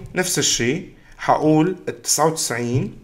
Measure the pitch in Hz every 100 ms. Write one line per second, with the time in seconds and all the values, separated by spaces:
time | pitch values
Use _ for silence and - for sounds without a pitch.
0 | - 180 185 151 127 - 120 165 - -
1 | - - - 127 156 151 175 - - -
2 | - - 160 160 - 117 120 131 208 -